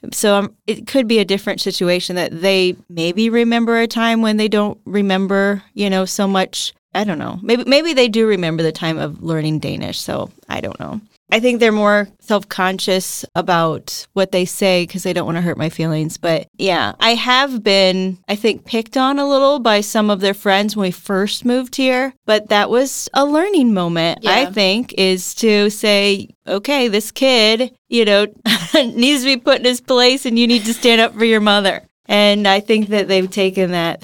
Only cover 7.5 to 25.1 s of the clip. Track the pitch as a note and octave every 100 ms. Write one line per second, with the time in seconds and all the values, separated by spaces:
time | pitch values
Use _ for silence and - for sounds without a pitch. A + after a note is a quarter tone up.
7.5 | A#3 B3 C#4 E4 C4+ B3 G#3+ A3 G3+ E3+
8.5 | D#3+ D#3+ D#3 E3 D#3+ D3+ D#3 E3 D#3+ D#3
9.5 | D#3 C#3 C#3 - - - D3 - _ _
10.5 | - - - D2+ G#3+ - _ _ A3 B3
11.5 | A#3+ A3+ G#3+ G#3 G#3 G3+ _ - G#3+ F#3+
12.5 | - F#3 F#3+ - F#3 F#3 - - - F3+
13.5 | E3+ E3 D3+ - - - - F#3+ F#3+ F3+
14.5 | - G3 F3+ E3+ F#3 F#3 F3 A#2+ E3 F3
15.5 | - D#3+ - D#3+ D#3 D#3 - F3 D#3+ -
16.5 | _ F#3+ E3+ G#2 - A3+ A#3 A3+ B3+ C#4
17.5 | B3+ G#3 G3 F#3 F#3 F#3 F#3 - G3+ A3
18.5 | - - A3+ A3+ C4+ C4 C#4 C#4+ C#4 C4+
19.5 | C#4+ A#3 G#3 G#3 A3+ G#3+ G3+ G3 G3+ G#3
20.5 | G3 G#3+ G#3 F#3+ F3+ - F#3+ G3+ - A#3+
21.5 | B3 B3+ - C4 B3+ C4 - - G#3+ G#3+
22.5 | G#3 G3+ A#3 C4+ - - - C#4+ D4+ F#4+
23.5 | F#4+ B3 G3 F3 E3+ E3 - A3 G3 C4+
24.5 | G#3 F#3+ G#3 B3+ - F#3+